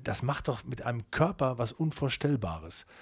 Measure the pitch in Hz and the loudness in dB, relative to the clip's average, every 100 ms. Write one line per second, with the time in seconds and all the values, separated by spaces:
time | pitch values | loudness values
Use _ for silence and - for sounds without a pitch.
0 | 110 95 123 143 - 120 - 123 120 120 | -4 -2 -2 -2 -2 -4 -4 -6 -4 -4
1 | - - 160 185 131 123 117 - 160 - | -2 2 4 4 2 2 -2 0 0 2
2 | 139 - 147 139 90 80 82 - - - | 0 2 2 2 0 -4 -6 -8 -10 -16